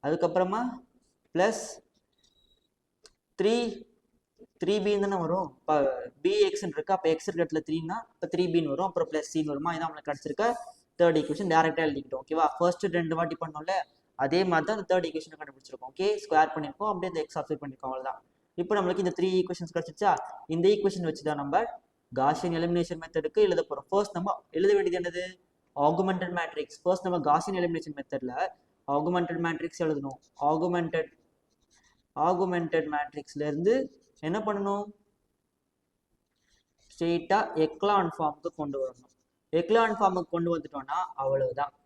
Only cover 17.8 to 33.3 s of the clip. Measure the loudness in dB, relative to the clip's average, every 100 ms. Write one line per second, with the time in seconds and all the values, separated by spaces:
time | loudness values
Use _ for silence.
17.8 | -8 -6 -6 -10 _ _ _ -8 -2 0
18.8 | 2 0 0 0 2 2 0 -4 -6 -6
19.8 | -6 0 2 2 -2 -14 -4 2 4 4
20.8 | 2 0 -4 -2 -4 -4 0 0 0 -8
21.8 | _ _ _ 0 2 2 0 0 0 0
22.8 | 0 -6 -4 -4 0 4 4 4 -2 -6
23.8 | 0 0 0 -2 -4 -4 _ 2 4 4
24.8 | 2 -2 -4 -6 -10 -12 _ _ _ 2
25.8 | 2 4 2 0 -2 -4 -4 -6 -10 -4
26.8 | 0 0 0 -2 2 2 2 -2 0 -2
27.8 | -6 -12 -8 -6 -6 -4 -6 -6 _ _
28.8 | -2 0 2 0 0 -2 -2 -2 -8 -2
29.8 | -2 -2 -4 -12 _ _ 0 2 2 0
30.8 | 0 -2 -4 _ _ _ _ _ _ _
31.8 | _ _ _ 0 2 2 0 0 0 0
32.8 | 0 -4 -6 -10 -12